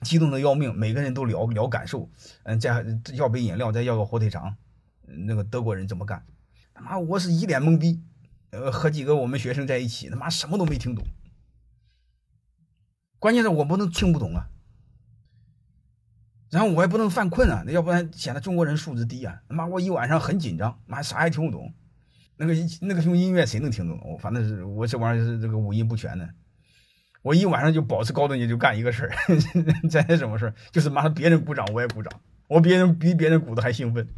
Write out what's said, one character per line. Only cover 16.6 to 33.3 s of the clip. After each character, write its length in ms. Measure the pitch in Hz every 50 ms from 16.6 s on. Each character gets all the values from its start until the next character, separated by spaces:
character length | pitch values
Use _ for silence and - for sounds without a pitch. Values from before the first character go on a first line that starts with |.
后 80 | 214 214
我 100 | 165 160
也 60 | 180 180
不 100 | 185 220
能 120 | 220 208
犯 200 | 170 226 208 180
困 200 | 170 233 254 202
啊， 140 | 120 95 85
那 60 | -
要 100 | 151 175
不 80 | 165 175
然 220 | 175 175 175 160
显 220 | 170 - - 160 127
得 80 | 139
中 140 | 113 190 180
国 100 | 170 170
人 100 | 143 151
素 200 | 151 - 165 135
质 100 | 117 117
低 180 | 117 127 127 131
啊。 180 | 98 82 - - -
他 80 | 110
妈， 100 | 165 165
我 140 | 170 185 185
一 100 | 180 190
晚 200 | 180 135 120 127
上 100 | 156 160
很 180 | - - 185 196
紧 180 | 160 117 85 80
张， 240 | 98 117 117 - - -
妈 140 | 113 -
啥 220 | - - - - 160
也 60 | 170
听 160 | 160 - 160
不 60 | 151
懂。 220 | 101 69 - - - - _ _ _ _ _ _ _ _ _ _ _ -
那 100 | 151 165
个， 60 | 165 160 170 165 - -
那 140 | 175 196 196
个 60 | 170
什 60 | 156 175
么 80 | 175
音 160 | 175 180 185
乐 140 | 185 175 151
谁 140 | 113 - 107
能 100 | 147 143
听 180 | 110 104 87 82
懂？ 140 | 80 - - -
我 60 | 82 -
反 160 | - - 113
正 100 | 123 113
是， 200 | 107 107 98 90
我 240 | 101 101 107 117 117
这 100 | 120 123
玩 180 | 113 117 117
意 60 | 117
儿 20 | 113
是 160 | 117 117 113
这 80 | 113 113
个 80 | 110
五 160 | 110 107 101
音 160 | 101 110 113 113
不 80 | 117
全 220 | 110 - - - 90
的。 100 | 85 85 - - _ _ _ _ _ _ _ _ _ _ _ _ _ _ _ _
我 140 | - 131 156
一 100 | 175 202
晚 160 | 185 160 117
上 100 | 131 156
就 80 | 160 160
保 240 | 147 113 - 101 117
持 80 | 110
高 160 | - - 147 139
度， 80 | 139
你 120 | 127 120 113
就 100 | 117 120
干 180 | - 139 110
一 60 | 107
个 100 | 117 123
事 120 | 113 - 151
儿， 80 | 175 - - - - 175 151 - - -
<laughs> 320 | 175 160 156 156 - - 156
这 140 | 160 151
是 160 | 143 - 170 160
什 100 | 139 113
么 120 | 107 110
事 60 | -
儿？ 100 | - 107 - - -
就 100 | - 170
是 80 | 147 147
妈 180 | 139 143 143 160
别 220 | 151 156 143 170
人 160 | 165 156 120
鼓 80 | - 147
掌 100 | 131 101 98
我 80 | 107 120
也 80 | 123 120
鼓 120 | 117 110
掌， 100 | 101 - - - _ _ _ _ _ -
我 120 | 147 165
别 160 | 160 175 185 185
人， 200 | 185 180 165 165
比 160 | 156 175 180
别 160 | 160 160
人 100 | 156